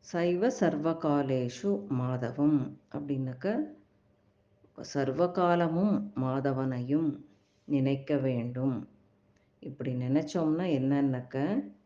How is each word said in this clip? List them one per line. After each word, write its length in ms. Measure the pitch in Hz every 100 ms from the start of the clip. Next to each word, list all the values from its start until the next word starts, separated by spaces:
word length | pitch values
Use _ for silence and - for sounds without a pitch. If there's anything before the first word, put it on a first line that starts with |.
சைவ 480 | - 170 175 175 233 254
சர்வகாலேஷு 1300 | 175 151 160 165 156 143 135 131 123 - 202 202 202
மாதவம் 840 | 127 123 127 123 - 147 147 127 - _
அப்படின்னாக்க 720 | - 143 135 131 127 190 240 302 - _ _ _ _ _ _ _ _ - - 120
சர்வகாலமும் 1160 | 139 135 143 175 175 175 175 170 165 202 - - -
மாதவனையும் 1000 | 131 131 139 131 131 127 123 147 160 147 - _ _ _
நினைக்க 520 | - 143 135 135 139 143
வேண்டும். 720 | 131 120 120 123 135 120 - _ _ _ _ _ _ _
இப்படி 340 | 156 139 135
நினைச்சோம்னா 720 | 123 127 139 - 180 160 156 180
என்னன்னாக்க 1000 | 143 131 139 139 127 127 131 151 233 294 -